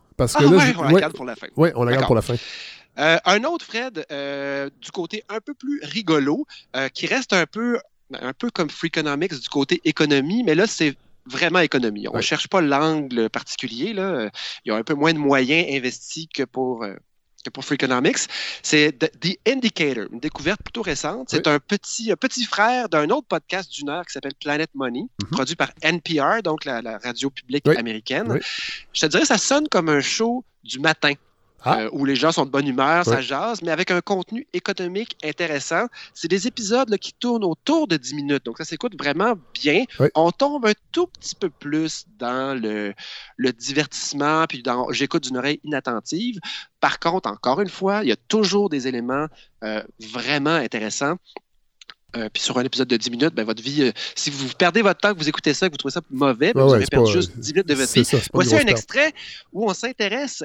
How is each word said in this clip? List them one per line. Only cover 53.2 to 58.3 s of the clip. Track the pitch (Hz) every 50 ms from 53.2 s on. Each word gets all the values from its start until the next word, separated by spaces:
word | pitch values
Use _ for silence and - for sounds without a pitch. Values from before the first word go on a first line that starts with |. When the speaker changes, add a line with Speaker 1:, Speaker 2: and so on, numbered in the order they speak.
| 139 165 165
Speaker 2:
ben, | - 110
votre | 110 110 110
vie, | 110 135 139 151
euh, | 135 120 110 - - - -
si | - - 151
vous | 143 139 135 127 -
perdez | - 185 175 165 220
votre | 220 196 175 -
temps, | - 202
que | 208 170
vous | 151 147
écoutez | - - - 156
ça, | 139 - 185
que | 185
vous | 147 139
trouvez | - 139
ça | - 175 160 _
mauvais, | 135 131 143 139 123 110 143 190
ben, | 240 135
Speaker 1:
Ouais, |
Speaker 2:
vous | 135 139
Speaker 1:
ouais, | 131
Speaker 2:
aurez | 110 95
Speaker 1:
c'est | -
Speaker 2:
perdu | - 139 117 110
Speaker 1:
pas, | 104 -
Speaker 2:
juste | - 92 -
dix | 117 110 -
minutes | 151 - -
de | 135 147
votre | 131 135 123
Speaker 1:
c'est | - 131
Speaker 2:
vie. | 120
Speaker 1:
ça, | - - 123
c'est | - -